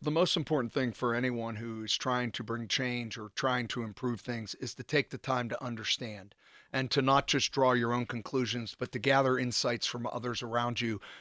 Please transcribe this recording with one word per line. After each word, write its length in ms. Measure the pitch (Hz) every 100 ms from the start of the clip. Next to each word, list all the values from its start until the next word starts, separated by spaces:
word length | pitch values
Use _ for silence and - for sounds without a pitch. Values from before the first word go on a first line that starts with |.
the 100 | 151
most 240 | 156 180 175
important 380 | 143 151 120
thing 180 | 143 127
for 240 | - 123 117
anyone 400 | 127 120 113 107
who 300 | 117 110 110
is 100 | -
trying 360 | 131 123 120
to 100 | -
bring 240 | 113 117 113
change 500 | - 127 123 117 117
or 140 | 107 -
trying 340 | 131 123 117
to 120 | 127
improve 380 | 113 101 123 117
things 360 | - 117 110 -
is 200 | 127 -
to 80 |
take 260 | - 151 -
the 80 | 131
time 300 | - 127 120
to 140 | 120
understand, 720 | 127 113 104 - 117 104 101 _ - - -
and 160 | 131 131
to 100 | 143
not 260 | 131 139 -
just 240 | 135 -
draw 220 | 139 127
your 200 | 123 117
own 120 | 123 120
conclusions, 720 | 120 - 135 117 120 113 -
but 140 | 127
to 80 | 117
gather 380 | 135 135 135 127
insights 480 | 123 - 127 120 -
from 220 | 123 117
others 340 | 120 120 117
around 380 | 120 120 120 117
you 200 | 117 101 - -